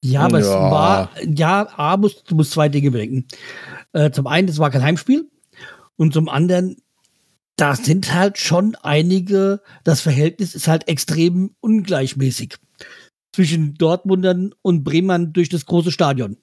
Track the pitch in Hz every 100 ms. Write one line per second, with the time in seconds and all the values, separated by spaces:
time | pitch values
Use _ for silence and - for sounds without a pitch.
0 | 135 135 147 160 101 98 95 151 156 196
1 | 190 - 165 147 160 196 208 - 147 190
2 | 208 - - 160 147 - 151 143 143 120
3 | 110 131 123 - - - - - - 165
4 | 151 - 120 160 190 151 151 131 131 170
5 | - 277 330 _ _ _ - - _ _
6 | 160 151 160 135 175 180 185 - _ _
7 | _ _ _ _ _ - 147 131 - 175
8 | 185 156 196 202 - 170 208 226 - 147
9 | 170 190 185 196 196 202 _ - - 151
10 | - 135 151 - 185 - - 160 - 160
11 | - 160 170 175 190 _ 233 220 196 165
12 | 135 - 135 120 - - _ _ - -
13 | - _ _ - 175 165 151 143 160 180
14 | 190 185 185 180 190 - 196 175 135 156
15 | 190 180 170 160 165 175 - 175 170 147
16 | 156 135 107 98